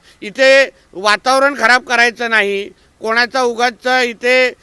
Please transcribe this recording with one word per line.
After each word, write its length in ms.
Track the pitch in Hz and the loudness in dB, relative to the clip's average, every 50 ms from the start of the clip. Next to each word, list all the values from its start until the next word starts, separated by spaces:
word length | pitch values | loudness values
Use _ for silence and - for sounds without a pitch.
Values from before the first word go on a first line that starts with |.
| _ _ _ - | _ _ _ -16
इथे 480 | - 262 262 269 262 269 269 277 269 - - _ _ _ - | -16 -10 -4 0 2 4 4 4 2 0 -4 _ _ _ -12
वातावरण 640 | 170 196 208 208 202 - 254 262 269 277 285 285 | -4 -2 0 0 0 0 0 0 2 0 0 -2
खराब 260 | 226 226 226 247 254 247 | 0 0 2 2 0 0
करायचं 460 | 269 247 233 233 240 214 233 240 226 | -2 0 0 0 0 -2 -4 -6 -2
नाही, 400 | 226 214 202 202 202 196 202 - - _ _ _ _ _ | 0 0 0 -2 -4 -6 -8 -10 -16 _ _ _ _ _
कोणाचा 400 | - 220 226 233 240 233 - 262 | -6 -4 -2 -2 -2 -2 -2 -2
उगाचचा 600 | 254 240 233 214 240 254 220 - - 254 254 254 | -2 -2 -2 -2 -2 -4 -4 -4 -4 -2 -2 0
इथे 480 | 247 240 226 - 240 240 254 254 254 240 - _ | -2 -2 -6 -4 -2 0 2 2 0 0 -4 _